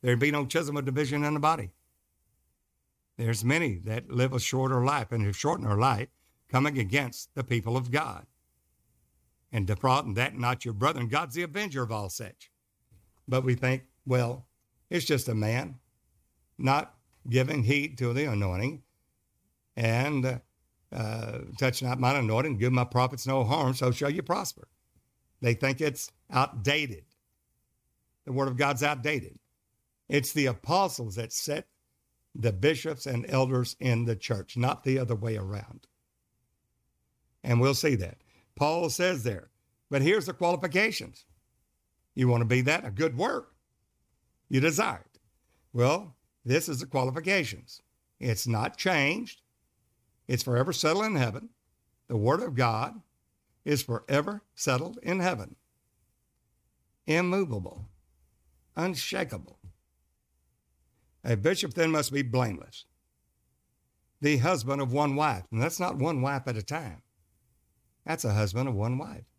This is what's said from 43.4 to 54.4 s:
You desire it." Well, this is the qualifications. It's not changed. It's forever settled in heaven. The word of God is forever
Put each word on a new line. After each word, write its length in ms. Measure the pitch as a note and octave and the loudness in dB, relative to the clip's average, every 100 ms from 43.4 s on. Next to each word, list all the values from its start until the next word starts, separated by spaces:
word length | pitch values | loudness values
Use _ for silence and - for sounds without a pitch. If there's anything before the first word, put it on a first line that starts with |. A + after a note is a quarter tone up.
| - _ _ _ _ _ _ _ _ _ _ | -8 _ _ _ _ _ _ _ _ _ _
You 120 | C3+ | 2
desire 460 | D3+ D3+ G#3+ G2+ - | 2 2 -2 -2 -12
it." 80 | _ _ _ _ _ _ | _ _ _ _ _ _
Well, 420 | B2 B2 E3 G3+ - _ _ A#2+ | 2 4 4 -2 -20 _ _ 0
this 240 | C#3 E3 | 0 2
is 120 | C3+ | -6
the 40 | C3 | -2
qualifications. 960 | C3+ C3 C3+ E3 G3 C3 G2+ - - _ _ _ _ | -2 0 -2 0 0 0 -8 -16 -20 _ _ _ _
It's 260 | B2+ A2 A#2+ | -2 -2 0
not 320 | A2+ A#2 - | 0 -2 -2
changed. 640 | F#3+ E3+ C#3+ F#3 A#3 - _ _ _ _ _ _ _ _ - | 0 2 2 0 -6 -14 _ _ _ _ _ _ _ _ -4
It's 160 | B2+ | -4
forever 280 | - A#2+ C#3 | 0 0 0
settled 340 | E3+ D#3 E3+ A3 | 0 2 2 2
in 100 | F#3 | 0
heaven. 340 | A#2+ A2 A3+ _ _ _ _ _ _ | 0 -2 -12 _ _ _ _ _ _
The 100 | A#2 | 0
word 240 | G#2+ D#3+ | 2 2
of 140 | B3 B2 | 0 0
God 460 | A#2+ A2 C3+ A3+ - _ _ _ _ _ | 0 2 -4 -8 -20 _ _ _ _ _
is 200 | - D3 | -2 -2
forever 600 | - A2+ - C#3 D3+ G#3 | 0 -6 0 0 0 -6